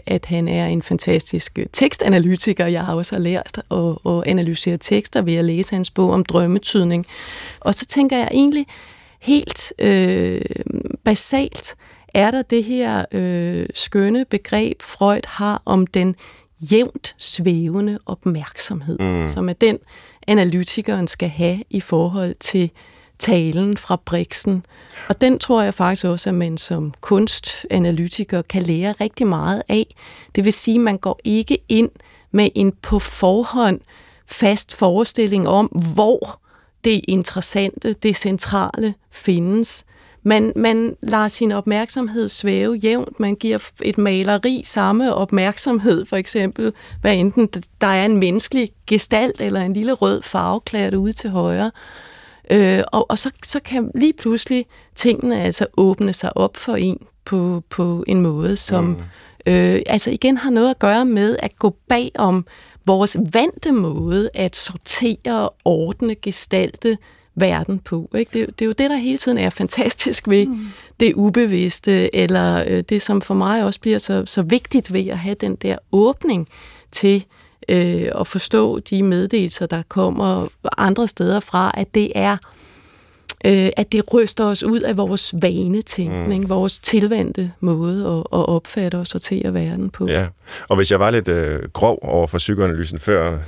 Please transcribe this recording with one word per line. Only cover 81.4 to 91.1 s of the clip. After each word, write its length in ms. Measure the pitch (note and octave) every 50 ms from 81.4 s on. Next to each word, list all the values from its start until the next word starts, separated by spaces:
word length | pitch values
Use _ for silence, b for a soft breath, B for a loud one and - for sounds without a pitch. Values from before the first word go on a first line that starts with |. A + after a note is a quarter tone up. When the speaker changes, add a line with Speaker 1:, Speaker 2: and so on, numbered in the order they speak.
| - - - F3+ F#3 G3 -
Speaker 1:
at 180 | G3+ G3+ - -
det 160 | G#3+ G#3 - -
er, 220 | G#3 F#3+ G3+ G3+ F#3+ b b b b b b b b b b b b b b b b b - - - -
øh, 240 | G3 G3 F#3+ F#3+ F#3+ -
at 140 | - G#3 -
det 220 | - G#3+ G#3 - -
ryster 320 | A#3+ A3+ G#3 - - A3
os 180 | G#3 G3+ - -
ud 160 | G#3+ A3+ A#3
af 180 | - - A3
vores 360 | F#3 G3+ F#3 G3 G3 - - - E3+
vanetænkning, 1040 | E3+ F3+ F3 F3 F#3 F3 F#3 G#3+ A3 - - - F3 D#3+ F3 F3+ E3+ G#3 G3+ F#3+ G3
Speaker 2:
Mm. 60 | F#3
Speaker 1:
vores 300 | F#3+ F#3+ F#3 G3 - -
tilvandte 720 | - - - G#3+ G#3 G#3 A#3 G#3+ F#3 - - - F#3 F3 F3 -
måde 460 | - F3+ E3 D#3+ E3 E3+ F3+ G3 G3+
at, 320 | F#3+ E3+ E3 D#3+ - - F3+
at 60 | -
opfatte 500 | - E3+ E3 - - - G#3+ F#3+ F3 F3
og 120 | F3 F3+
sortere 460 | - - F3+ - - G3 F#3+ - F#3+ F#3
verden 360 | F3 E3 D#3+ E3+ F#3 F#3+ F#3+
på. 180 | - - F#3+
Speaker 2:
Ja, 180 | F2 D#2+ E2 F#2+ F2+ - B B B B B B -
og 60 | G#2
hvis 160 | G2 G2 -
jeg 80 | G2+ F#2+
var 100 | G2 G#2+